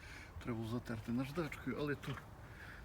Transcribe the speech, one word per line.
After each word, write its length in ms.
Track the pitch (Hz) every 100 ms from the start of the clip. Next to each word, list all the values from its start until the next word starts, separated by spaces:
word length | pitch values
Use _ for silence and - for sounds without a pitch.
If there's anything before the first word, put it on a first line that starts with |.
| - - - -
Треба 140 | 123 113
було 120 | 110
затерти 420 | 120 - 110 120
наждачкою, 680 | 120 135 160 147 - 131 120
але 160 | 147 131
то 160 | - 123 - - - - - -